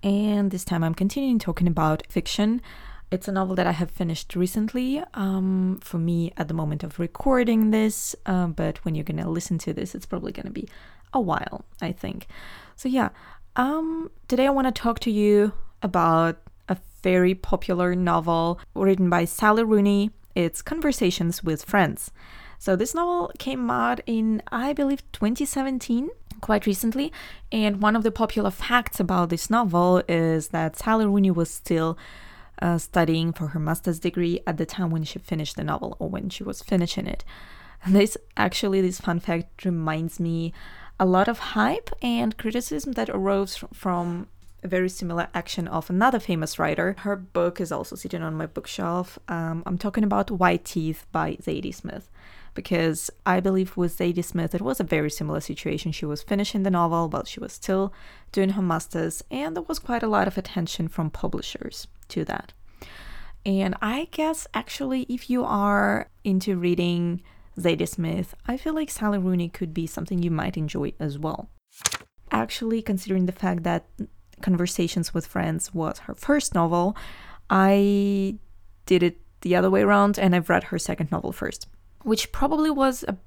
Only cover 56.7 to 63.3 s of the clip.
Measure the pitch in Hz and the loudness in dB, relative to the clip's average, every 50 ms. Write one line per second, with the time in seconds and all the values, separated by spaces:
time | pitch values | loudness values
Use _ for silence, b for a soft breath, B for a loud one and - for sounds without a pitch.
56.7 | 185 175 170 170 165 165 170 160 151 - - - - - - 202 - - - - | 2 2 2 2 2 0 0 0 -2 -4 -6 -6 -10 -12 -12 -12 -12 -12 -4 -2
57.7 | 190 190 196 202 B B B B B B B B - - 190 190 196 202 190 180 | 0 0 0 -2 B B B B B B B B -2 0 0 2 2 0 0 0
58.7 | 165 165 160 - - 165 160 165 165 - - - - 254 285 311 320 339 330 - | 0 -2 -4 -4 -4 -4 -2 -2 -4 -6 -10 -10 -8 -6 -6 -4 -4 -6 -6 -6
59.7 | 320 - - - 240 233 226 220 214 202 190 180 185 - 185 - - - 170 165 | -6 -6 -4 -4 -4 -2 0 2 2 2 2 2 0 -4 -8 -6 -4 -4 -4 -4
60.7 | - - 160 160 - - - 156 - - - 165 - - - - - - - - | -4 -4 -4 -4 -2 -2 -4 -4 -4 -4 -4 -2 -2 -4 -6 -8 -10 -10 -10 -10
61.7 | - - - - - - - - - - 156 - - - - - - - - B | -12 -12 -16 -16 -18 -20 -20 -8 -6 -6 -4 -4 -4 -6 -6 -10 -18 -20 -20 B
62.7 | B B B B B B B B B B B B | B B B B B B B B B B B B